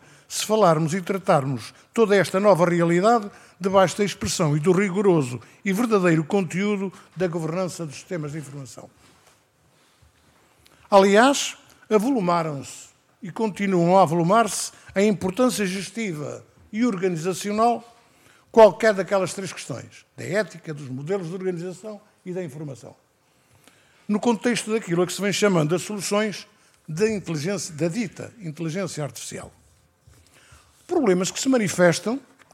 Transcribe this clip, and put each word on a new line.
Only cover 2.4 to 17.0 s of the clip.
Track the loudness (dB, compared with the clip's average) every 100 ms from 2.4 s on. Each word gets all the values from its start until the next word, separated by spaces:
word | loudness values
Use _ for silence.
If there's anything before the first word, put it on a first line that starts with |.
| 4 4 4
realidade | 2 2 4 4 2 0 -16 -20 -8
debaixo | 0 4 2 2
da | -4
expressão | -4 -6 -2 0 0
e |
do | 2
rigoroso | 2 0 0 2 2 0 -6 -14 _ -4
e |
verdadeiro | -2 0 2 2 2
conteúdo | 0 -2 -2 -4 -2 -2 -6 -10 -16 -6
da | -4
governança | -4 -6 -6 -6 -8 -12
dos | -12
sistemas | -10 -10 -8
de | -12
informação. | -14 -16 -18 -20 -20 _ _ _ _ _ _ _ _ _ _ _ _ _ _ _ _ _ _ _ 4
Aliás, | 6 8 8 6 4 -4 -10 _ _ 0
Avolumaram-se | 0 2 0 2 0 -2 -6 -12 -18 -20 _ _ _
e | -12
continuam | -6 -6 -2 0 2 4 6
a |
avolumar-se | 6 4 4 4 2 -2 -8 -12 -8
a | 0
importância | 2 2 -2 0 0 0 -4
gestiva | -4 -10 -8 -8 -8 -10 -12 -16 _ -10
e | -2 -2
organizacional | 0